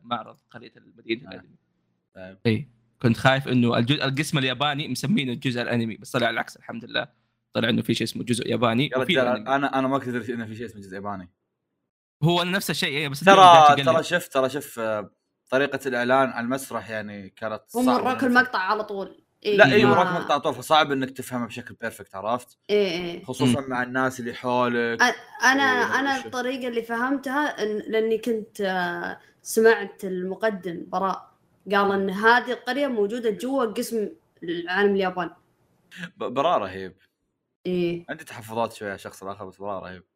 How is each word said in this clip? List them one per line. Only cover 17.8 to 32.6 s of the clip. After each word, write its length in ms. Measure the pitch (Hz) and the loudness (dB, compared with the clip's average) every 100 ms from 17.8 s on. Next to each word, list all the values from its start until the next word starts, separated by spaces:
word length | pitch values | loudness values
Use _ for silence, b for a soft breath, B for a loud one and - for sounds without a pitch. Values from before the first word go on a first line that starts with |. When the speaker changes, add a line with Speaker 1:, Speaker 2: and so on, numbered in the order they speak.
| 254 | 2
Speaker 2:
صعبة 180 | 247 | 2
Speaker 3:
وراك 140 | 220 262 | 0 0
Speaker 2:
جداً. 100 | 269 | 2
Speaker 3:
المقطع 320 | 247 247 214 | 2 2 -2
على 240 | 190 214 | -2 -4
طول. 380 | 208 196 190 - _ _ | -4 -8 -10 -14 _ _
إيه، 140 | - 208 | -2 6
Speaker 2:
لا، 160 | 202 | 8
إيه، 120 | 208 208 | 8 6
Speaker 3:
ما 60 | |
Speaker 2:
وراك 160 | 202 180 | 4 2
المقطع 260 | 175 - | -2 -2
على 80 | 147 | -2
طول، 120 | 156 | -2
فصعب 380 | 120 127 156 151 | -6 2 4 4
إنك 180 | 139 131 | 0 -4
تفهمه 360 | 135 131 127 117 | -8 -8 -6 -6
بشكل 280 | 120 - 98 | -10 -14 -10
perfect، 340 | 113 107 101 95 | -10 -10 -16 -10
عرفت؟ 420 | 101 120 - _ _ | -4 -4 -4 _ _
Speaker 3:
إيه، 320 | 208 196 170 | 2 2 -2
إيه. 220 | 175 175 | -6 -10
Speaker 2:
خصوصًا 380 | - 127 131 139 | -10 0 2 2
Speaker 1:
مم. 80 | 135 | -2
Speaker 2:
مع 140 | 123 | -4
الناس 360 | 123 127 131 127 | -2 0 -2 -2
اللي 140 | 120 | -10
حولك. 680 | 117 127 123 123 120 120 117 | -6 -2 2 2 2 0 2
Speaker 3:
أ-، 420 | 247 - - - | 0 0 -12 0
أنا، 200 | 247 269 | 2 2
Speaker 2:
إيه، 360 | 277 254 214 240 | 2 0 0 0
Speaker 3:
أنا 200 | 277 269 | -2 -4
Speaker 2:
وش- 60 | 233 | -6
Speaker 3:
الطريقة 420 | 254 247 262 247 | -6 -6 -6 -4
اللي 140 | 233 | -6
فهمتها 840 | 226 233 254 277 269 269 294 - | -6 -4 -2 -2 -4 -2 -2 -2
إن، 180 | 214 214 - | -4 -4 -2
لأني 300 | 220 220 220 | -2 0 0
كنت، 440 | 220 220 208 - | 0 -4 -4 -6
آه، 580 | 196 185 175 175 175 - b b | -2 -2 -2 -4 -8 -10 b b
سمعت 640 | - - 220 208 196 - | -4 4 6 4 0 -10
المقدم 840 | 196 185 185 190 220 202 180 170 - | -8 -6 -6 -2 -2 -4 -8 -10 -6
براء 480 | 185 190 - - _ _ _ - | -4 -2 -4 -10 _ _ _ -2
قال 200 | 202 196 | 2 2
إن 180 | 196 196 | 2 0
هذه 420 | 190 226 240 240 | 2 6 6 4
القرية 360 | 233 | -6